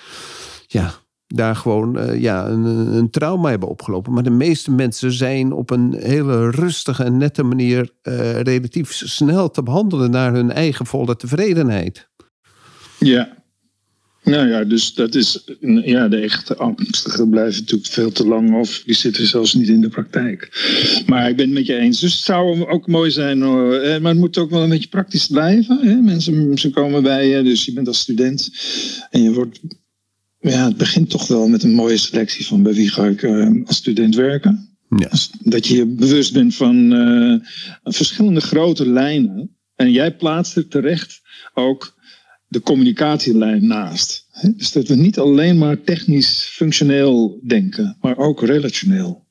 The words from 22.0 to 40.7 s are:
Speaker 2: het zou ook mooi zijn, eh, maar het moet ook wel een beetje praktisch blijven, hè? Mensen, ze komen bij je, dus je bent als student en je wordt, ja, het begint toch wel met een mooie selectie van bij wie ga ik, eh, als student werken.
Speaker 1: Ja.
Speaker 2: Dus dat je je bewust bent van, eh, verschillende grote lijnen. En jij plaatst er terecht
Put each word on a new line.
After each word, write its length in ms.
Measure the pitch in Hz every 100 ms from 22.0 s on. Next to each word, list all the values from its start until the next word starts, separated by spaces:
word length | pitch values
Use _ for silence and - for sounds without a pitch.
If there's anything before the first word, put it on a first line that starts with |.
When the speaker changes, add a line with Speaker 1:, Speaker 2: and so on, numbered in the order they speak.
| 175
Speaker 2:
het 80 | -
zou 440 | - 180 180 170 170
ook 200 | 170 175
mooi 240 | 165 160
zijn, 300 | 143 139 135
eh, 60 | 135 127 123 131 143 156
maar 120 | 165
het 60 | 170
moet 180 | 175 175
ook 120 | 160
wel 140 | 170
een 60 | 160
beetje 180 | 160 -
praktisch 380 | 185 185 170 -
blijven, 520 | 147 165 226 220 269 226
hè? 80 | 247
Mensen, 560 | 220 165 165 156 147 135
ze 120 | 147
komen 340 | 143 143 143
bij 240 | 135 135 135
je, 160 | 139
dus 220 | 127 117
je 80 | -
bent 140 | 123 123
als 120 | 113
student 500 | - 117 131 143 - - - - - - -
en 120 | 123
je 100 | 113
wordt, 260 | 123 120 - 160 - _ _ _ _ _ _
ja, 260 | 165 127 127
het 100 | 101
begint 320 | - 165 165
toch 180 | - -
wel 200 | 117 110
met 160 | 113
een 100 | 117
mooie 240 | 113 113 110
selectie 480 | - 113 107 -
van 180 | - 101
bij 100 | 104
wie 160 | 107 101
ga 160 | -
ik, 180 | 101 101
eh, 260 | 123 107 110 127
als 120 | 123 -
student 380 | 123 110 110
werken. 600 | 113 135 143 196 208 - _ -
Speaker 1:
Ja. 180 | 98 -
Speaker 2:
Dus 200 | 160 - -
dat 240 | 113 113 -
je 80 |
je 100 | 123
bewust 480 | 113 120 135 147 123
bent 220 | 127 120
van, 380 | - 123 123 120
eh, 1000 | 120 120 120 120 113 - - - - -
verschillende 480 | - - - 214 160
grote 460 | - 156 170 151 123
lijnen. 680 | 127 143 151 107 98 165 _ _
En 160 | - 127
jij 240 | 123 160
plaatst 400 | - 160 160 180
er 120 | 170
terecht 540 | -